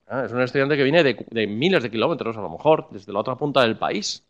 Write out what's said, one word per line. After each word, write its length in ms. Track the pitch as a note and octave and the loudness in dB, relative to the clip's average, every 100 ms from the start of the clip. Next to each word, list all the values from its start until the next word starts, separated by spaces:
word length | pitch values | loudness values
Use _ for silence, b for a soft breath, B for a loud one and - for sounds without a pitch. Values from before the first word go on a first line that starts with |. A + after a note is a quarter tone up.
| _ | _
¿Eh? 120 | B2 A2+ | -8 -4
Es 60 | |
un 100 | B2 | -2
estudiante 340 | B2+ C#3+ C#3 D3 | 0 0 2 2
que 80 | |
viene 180 | C3+ E3 | 4 4
de, 240 | C#3+ A#2 - | 4 0 -4
de 180 | A2+ G2+ | -4 -2
miles 360 | G#2+ E3+ F3+ | 0 2 2
de 80 | A2+ | 0
kilómetros, 460 | A2+ C3 D3+ A2 A2 | 0 0 0 -4 -6
a 40 | |
lo 100 | F#2 | -10
mejor, 380 | E2 D3+ D#3 - | -2 2 2 0
desde 220 | G2+ G2+ | -16 -6
la 80 | G2 | -4
otra 160 | A2 B2+ | -4 -4
punta 260 | D3 C#3 | 0 2
del 140 | A#2 G#2 | 2 2
país, 480 | D#2 G3+ - - _ | -2 -4 -6 -10 _